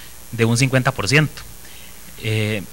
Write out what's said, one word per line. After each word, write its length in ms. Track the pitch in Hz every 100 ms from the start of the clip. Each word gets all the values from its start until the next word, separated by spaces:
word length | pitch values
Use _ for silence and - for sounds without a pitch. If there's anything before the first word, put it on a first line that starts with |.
| - - -
de 120 | 113
un 120 | 113 117
cincuenta 340 | 131 131 127
por 180 | - 98
ciento. 340 | 143 151 - - - - - - - - -
Eh, 400 | 113 110 107 107 85